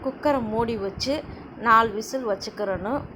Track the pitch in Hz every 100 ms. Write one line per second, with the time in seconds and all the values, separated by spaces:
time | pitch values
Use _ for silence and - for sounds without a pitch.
0 | 269 262 302 269 220 214 233 226 196 185
1 | 254 294 - - - - 226 226 226 208
2 | 220 262 240 196 - - 202 185 190 285
3 | -